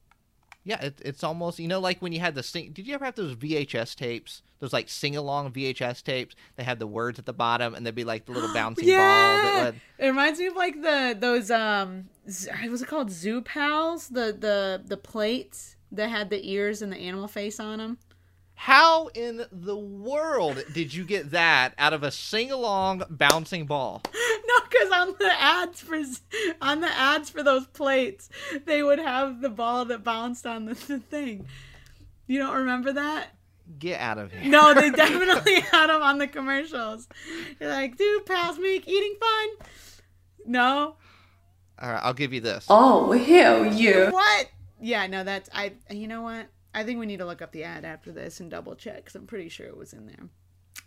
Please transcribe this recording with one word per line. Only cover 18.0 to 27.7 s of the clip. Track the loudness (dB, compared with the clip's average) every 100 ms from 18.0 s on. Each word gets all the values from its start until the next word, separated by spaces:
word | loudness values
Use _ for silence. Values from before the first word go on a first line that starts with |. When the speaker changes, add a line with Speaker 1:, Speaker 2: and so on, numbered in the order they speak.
| _ _ _ _ _ -6
Speaker 1:
How | 6 8 8 4 0
in | -8 -8 -8 -12
the | -12 -10 -8
world | -10 -12 -6 -4 -2 0 0 -2 -6
did | -6 -6
you | -6
get | -4 -4 -2
that | 2 4 6 4 2
out | 0
of | 2
a | -2
sing-along | -6 -6 -4 -2 -2 -2 0 0 -2 -6
bouncing | 4 6 6 0 -8 -4
ball? | -4 -4 -6 -10
Speaker 2:
<laughs> | -4 -2 -2 2
No, | 2 4
'cause | 2 4
on | 2 0 0
the | 0 2
ads | 4 2 0 -8
for | -8 -6
z-, | -6 -12 -10 -4 -4 -2
on | -2 -2
the | -2
ads | 0 2 0 -2
for | -2
those | 2 2
plates, | 0